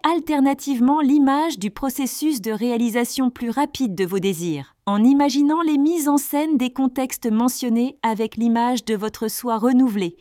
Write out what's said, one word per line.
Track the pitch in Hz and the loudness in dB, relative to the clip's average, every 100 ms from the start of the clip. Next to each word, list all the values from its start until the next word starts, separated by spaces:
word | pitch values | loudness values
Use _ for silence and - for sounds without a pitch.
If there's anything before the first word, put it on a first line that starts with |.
alternativement | 311 339 320 294 269 277 - 262 247 302 | 0 0 0 2 2 0 -2 0 2 2
l'image | 277 294 269 277 330 277 | 4 4 4 2 0 -2
du | 196 | -6
processus | - 269 247 262 - 302 277 | -6 -6 -4 -6 -4 -2 -2
de | 208 | -4
réalisation | 214 240 233 240 226 240 - 254 | -4 -2 0 0 0 -2 -2 -2
plus | - 240 | -2 -4
rapide | 226 285 - 262 | -2 -4 -2 -4
de | 180 | -2
vos | 185 196 | -2 0
désirs, | 185 165 170 147 139 _ | -2 -2 -4 -4 -8 _
en | - 202 | -2 2
imaginant | 233 277 285 269 285 311 | 4 4 4 2 2 2
les | 330 294 | 2 2
mises | 294 349 285 | 2 0 0
en | 285 | 0
scène | - 285 311 294 | 0 -2 0 0
des | 254 | 0
contextes | 254 269 254 262 - 240 | -2 -2 -2 -4 -4 -2
mentionnés | 214 247 - 247 226 254 - | 0 0 -2 -2 0 0 -2
avec | 226 214 220 - | -4 -2 -4 -2
l'image | 233 233 240 254 | 0 2 0 -2
de | - 214 | -2 -4
votre | 214 - 220 | -4 -6 -6
soi | - 247 226 | -6 -4 0
renouvelé, | 233 254 262 202 180 175 | 2 4 4 2 -4 -6